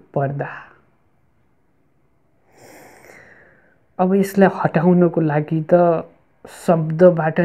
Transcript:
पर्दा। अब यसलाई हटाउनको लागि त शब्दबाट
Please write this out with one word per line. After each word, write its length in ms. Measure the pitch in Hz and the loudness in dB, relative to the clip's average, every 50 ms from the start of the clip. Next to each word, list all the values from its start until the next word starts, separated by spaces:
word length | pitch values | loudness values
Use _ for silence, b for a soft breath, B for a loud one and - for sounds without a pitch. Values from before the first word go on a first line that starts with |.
| - _ - | -16 _ -6
पर्दा। 340 | - 143 139 143 143 143 - - - - - _ _ _ _ _ _ _ _ _ _ _ _ _ _ _ _ _ _ _ _ _ _ _ _ _ _ _ _ _ _ _ _ _ _ B B B B B B B B B B B B B B B B B B B B B B B B B B B B B _ _ - | -6 -4 -4 -6 -8 -10 -12 -12 -18 -20 -20 _ _ _ _ _ _ _ _ _ _ _ _ _ _ _ _ _ _ _ _ _ _ _ _ _ _ _ _ _ _ _ _ _ _ B B B B B B B B B B B B B B B B B B B B B B B B B B B B B _ _ -4
अब 160 | 185 185 190 | -2 0 0
यसलाई 340 | 202 190 196 - 196 196 180 - | 0 -2 -2 2 2 2 2 2
हटाउनको 640 | - - - - 165 156 180 180 180 175 170 170 170 | 0 -4 -2 -2 0 2 2 4 4 2 2 0 -2
लागि 400 | 160 151 147 151 151 - 160 160 156 - | -2 -2 -2 -4 -4 -4 -4 -6 0 0
त 380 | 180 175 175 170 165 160 - - _ _ _ _ _ _ - - - - - | 2 2 2 2 0 -2 -6 -10 _ _ _ _ _ _ -20 -20 -20 -8 -2
शब्दबाट 760 | - 175 165 160 156 160 160 185 180 175 165 156 160 160 - 175 | -2 0 0 -2 -4 2 4 4 4 4 2 -2 -4 -2 -2 0